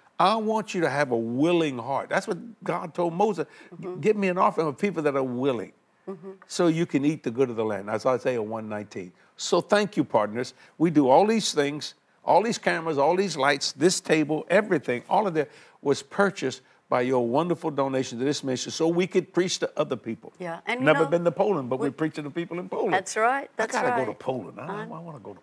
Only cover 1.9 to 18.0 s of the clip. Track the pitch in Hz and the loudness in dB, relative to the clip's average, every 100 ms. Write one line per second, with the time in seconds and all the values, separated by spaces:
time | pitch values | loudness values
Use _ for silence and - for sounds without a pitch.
1.9 | 131 98 156 196 175 240 - - 175 180 | -4 -2 -2 -2 -6 -10 -10 -4 -4 -4
2.9 | 175 170 165 220 170 - - - 170 180 | -2 -2 2 0 0 -6 -12 -20 -14 -10
3.9 | 180 190 208 196 180 208 156 160 127 202 | -2 0 2 2 2 0 0 -2 0 -2
4.9 | 165 147 139 131 123 139 117 92 - _ | 0 0 0 -2 0 0 0 -4 -14 _
5.9 | _ - 185 190 190 - - 175 160 175 | _ -14 -14 -14 -18 -6 2 2 2 0
6.9 | 139 143 156 131 117 127 113 110 101 101 | 0 0 0 -2 0 0 0 -2 -2 -4
7.9 | 110 131 123 135 120 107 113 110 107 101 | -2 0 0 0 -2 -2 -6 -6 -8 -8
8.9 | 107 90 - _ - - 175 - 208 208 | -12 -14 -16 _ -12 -2 0 2 2 2
9.9 | - 135 110 104 113 127 - - - 170 | -2 0 0 0 -4 -8 -12 -12 0 2
10.9 | 151 127 147 208 226 - 156 143 147 - | 4 6 6 6 2 0 0 0 -2 -10
11.9 | - _ _ - 160 226 - 185 170 160 | -14 _ _ 2 4 2 0 -2 -2 -2
12.9 | 139 147 185 196 147 135 147 - 131 175 | 0 2 2 0 0 2 2 -2 2 2
13.9 | - - 160 147 156 - 185 208 160 - | 2 2 2 2 -2 2 2 4 0 0
14.9 | 120 - 185 208 156 139 - - _ 143 | -4 0 2 2 0 -4 -8 -20 _ 0
15.9 | 139 - - 196 - 131 - _ _ - | 0 0 0 2 0 -6 -6 _ _ -2
16.9 | 127 127 127 117 135 175 170 160 139 135 | 0 2 2 2 0 0 -2 -4 -2 -2
17.9 | 131 | -2